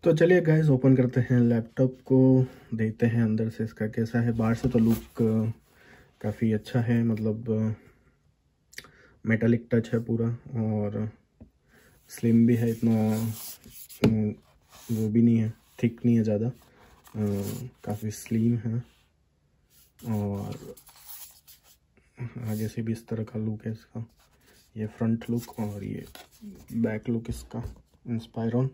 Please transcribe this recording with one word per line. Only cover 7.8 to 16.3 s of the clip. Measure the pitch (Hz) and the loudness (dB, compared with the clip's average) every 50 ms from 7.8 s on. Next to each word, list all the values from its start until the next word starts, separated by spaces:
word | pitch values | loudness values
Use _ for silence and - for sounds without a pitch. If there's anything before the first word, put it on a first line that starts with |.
| _ - _ _ _ _ _ _ _ _ _ _ _ _ _ _ _ _ _ - - - _ _ - _ _ _ _ | _ -20 _ _ _ _ _ _ _ _ _ _ _ _ _ _ _ _ _ -20 -20 -20 _ _ -20 _ _ _ _
metallic | 107 113 107 117 117 117 113 - - - | -2 0 2 2 2 2 2 0 0 -2
touch | 117 110 - - | -2 0 0 -4
है | 117 117 | -4 -2
पूरा | 120 120 113 117 117 120 120 - - 139 120 110 | -2 -2 -2 -2 -2 -4 -6 -10 -10 -6 -4 -4
और | 110 110 107 104 104 101 107 107 110 - _ _ _ _ _ - - _ _ _ _ _ _ _ _ _ _ _ _ | -2 -2 -2 -4 -4 -4 -6 -6 -8 -8 _ _ _ _ _ -20 -20 _ _ _ _ _ _ _ _ _ _ _ _
slim | - - - 117 113 117 117 | -16 -2 0 4 4 6 6
भी | 117 123 | 6 4
है, | 113 117 117 | 2 2 -2
इतना, | 113 110 - 117 113 | -2 0 0 2 2
आ, | 110 107 107 110 110 113 117 107 - - - - - _ - - - - - - - - 113 110 110 107 107 104 - _ _ _ _ _ _ _ - - - 120 | 2 2 2 0 0 -2 -6 -6 -8 -12 -16 -18 -18 _ -20 -20 -20 -20 -20 -14 0 0 2 2 2 -2 -2 -4 -6 _ _ _ _ _ _ _ -20 -8 -6 -4
वो | 110 110 110 | -2 -2 0
भी | 104 117 117 | 2 4 4
नहीं | 120 117 113 | 4 4 2
है, | 110 110 117 _ _ _ _ - - | 0 -2 -4 _ _ _ _ -4 -4
thick | 120 117 - - | -4 -4 0 0
नहीं | 123 117 | 2 2
है | 117 110 | 2 2
ज़्यादा, | 110 | 0